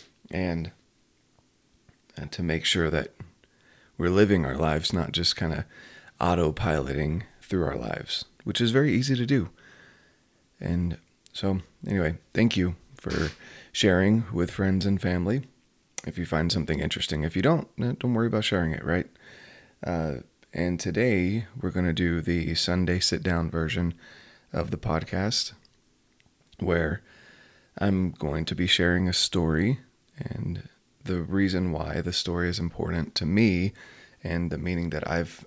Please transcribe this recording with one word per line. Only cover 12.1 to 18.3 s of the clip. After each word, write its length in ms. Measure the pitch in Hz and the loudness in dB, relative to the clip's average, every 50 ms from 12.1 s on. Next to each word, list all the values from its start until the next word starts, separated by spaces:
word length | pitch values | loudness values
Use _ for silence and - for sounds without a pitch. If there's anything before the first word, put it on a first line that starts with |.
| 82 - - _ - | -2 -4 -8 _ 2
thank 240 | - 110 117 - 95 | 2 4 4 4 2
you 180 | 90 90 85 - - - - | 0 0 -2 -4 -10 -20 -20
for 360 | - - - - - 80 78 - - - - - - - - - | -12 -8 -4 -2 -2 -2 -2 -4 -8 -16 -20 -20 -20 -20 -10 -2
sharing 520 | - - 104 90 90 95 101 107 113 113 92 85 | 2 4 6 6 6 6 6 6 4 2 0 -2
with 160 | 85 87 90 | -2 -2 0
friends 340 | - - 98 95 95 95 87 | 0 0 0 2 2 2 2
and 160 | 101 98 92 | 2 2 2
family 460 | - 92 90 87 87 95 113 135 131 - _ _ _ _ _ _ _ _ _ - - | 0 0 0 0 0 0 -2 -2 -4 -6 _ _ _ _ _ _ _ _ _ -10 -10
if 120 | - 80 - | -8 -6 -6
you 80 | 85 | -4
find 260 | - - 78 80 85 - | -2 0 0 2 2 0
something 260 | 87 76 73 80 71 | 0 0 0 -2 -2
interesting. 460 | 73 - - - - - 82 73 76 | -2 -2 -4 -4 -4 -4 -2 -2 -2
If 120 | 82 82 | -2 0
you 40 | 92 | 2
don't, 280 | - - 170 156 - - _ - | 2 4 2 2 0 -4 _ -4
eh, 140 | 123 123 123 - | -4 -4 -2 -2
don't 140 | - 123 123 | -2 -2 0
worry 140 | 110 117 | 0 0
about 180 | 117 | 0